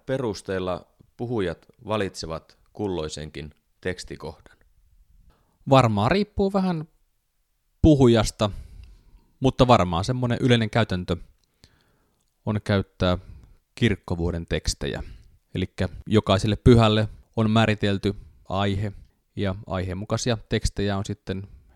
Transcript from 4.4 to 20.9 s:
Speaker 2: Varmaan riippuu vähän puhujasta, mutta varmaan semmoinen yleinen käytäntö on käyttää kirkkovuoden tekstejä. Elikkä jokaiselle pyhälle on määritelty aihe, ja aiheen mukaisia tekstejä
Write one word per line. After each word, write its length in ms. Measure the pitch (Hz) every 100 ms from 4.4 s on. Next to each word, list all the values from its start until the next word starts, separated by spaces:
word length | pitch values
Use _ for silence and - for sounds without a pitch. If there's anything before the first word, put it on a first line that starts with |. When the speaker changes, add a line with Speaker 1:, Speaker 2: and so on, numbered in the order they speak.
| - _ _ _ _ _ _ _ _ _ _ _ -
Speaker 2:
Varmaan 420 | 135 117 104 113
riippuu 420 | 190 202 - 196
vähän 360 | 202 185 165 151 _ _ _ _ _ _ _ _ _
puhujasta, 680 | 160 143 123 117 104 - 107 - - - - - _ - _ -
mutta 260 | 131 - 123
varmaan 380 | 113 90 85
semmoinen 340 | 98 127 123 117
yleinen 300 | 127 120 107
käytäntö 460 | 117 107 90 90 90 - _ _ _ _ _ _ _ _ _ _ _ -
on 140 | 104
käyttää 540 | - 101 - - 92 90 - - - _ _
kirkkovuoden 720 | - 117 95 - 87 85 85 82
tekstejä. 560 | 80 - - 71 64 - - - _ _
Elikkä 340 | 160 95 - 92 - -
jokaiselle 500 | 104 - 95 107 104
pyhälle 520 | - 117 110 107 107 - _ -
on 140 | 110
määritelty 640 | 110 110 101 101 98 101 98 - - -
aihe, 440 | 95 101 98 104 - - _ _ -
ja 180 | 98 95 -
aiheen 320 | 92 92 90
mukaisia 400 | 107 113 127 113 -
tekstejä 480 | 113 - - 101